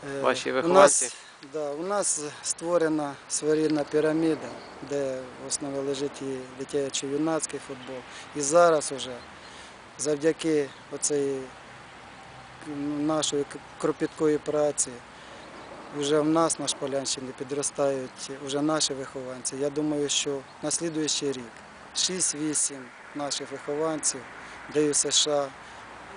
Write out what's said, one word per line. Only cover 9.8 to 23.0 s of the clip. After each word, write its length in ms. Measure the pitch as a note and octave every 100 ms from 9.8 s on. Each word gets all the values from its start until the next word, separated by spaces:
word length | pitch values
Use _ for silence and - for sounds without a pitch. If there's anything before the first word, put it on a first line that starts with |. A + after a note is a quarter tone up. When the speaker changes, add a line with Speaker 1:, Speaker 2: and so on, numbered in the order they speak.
| - -
Speaker 1:
завдяки 680 | C#3+ D3 D#3+ D3+ E3 D3+ C3+ - -
оцей, 460 | C#3+ - D3 C#3 C3+ C3 - - - - - - - - - - - D3+
м, 380 | C#3+ C#3+ D3 D3
нашої 380 | D#3 D3 D3
к-, 140 | C#3+ C#3+ - -
кропіткої 580 | D#3 D3 D#3+ - D#3 D3
праці, 520 | - D3 D3 C#3+ - A#2+ - - - - - - - - - D3
вже 220 | C#3+ D3+
в 80 | D3+
нас 300 | D#3+ D#3+ -
на 100 | E3+
Шполянщині 600 | - C#3 C3+ C3 - C3 B2+
підростають 920 | C3 C#3+ C3+ - C#3 C3+ B2+ - - C3+ C#3
уже 160 | C#3+
наші 320 | D3+ D#3 -
вихованці. 640 | C3+ C3 C#3 B2+ B2+ A#2+ C3+
Я 140 | C#3+
думаю, 380 | C#3+ D3+ D3 C#3+
що 300 | - D3 C#3 C3 -
на 80 | D3+
слідуючий 640 | - E3+ D#3 D3+ - C#3+
рік 200 | B2+ A#2 - - - - -
шість-вісім 880 | - F#3 D3 D3 D3+ C#3+ - C#3 B2 -